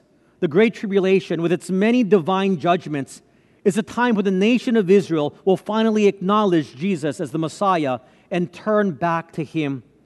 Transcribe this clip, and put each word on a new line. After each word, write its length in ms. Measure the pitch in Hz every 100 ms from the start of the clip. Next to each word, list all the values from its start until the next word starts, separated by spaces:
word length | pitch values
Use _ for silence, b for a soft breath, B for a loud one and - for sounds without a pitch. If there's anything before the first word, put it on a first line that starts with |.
| _ _ b b
the 80 | 180
Great 260 | 160 226
Tribulation, 680 | - 208 196 185 190 - 165
with 100 | 165
its 180 | 175 -
many 340 | 185 214 247
divine 560 | 208 196 151 190 196 180
judgments, 640 | 165 180 151 147 131 - _ b b b 208
is 120 | 202
a 60 |
time 320 | - - 247 208
when 80 |
the 80 | 196
nation 460 | 185 208 247 - 226
of 120 | 175
Israel 440 | 202 156 160 147 -
will 140 | 190 185
finally 500 | - 220 226 214 202
acknowledge 680 | 196 185 208 208 170 139 131
Jesus 440 | 190 170 147 131
as 120 | 147
the 80 | 160
Messiah 600 | 160 - 190 180 139 123 b b b
and 220 | 180 180
turn 380 | - 214 214 202
back 420 | 139 180 165 160
to 100 | -
Him. 400 | 151 160 147 135 - _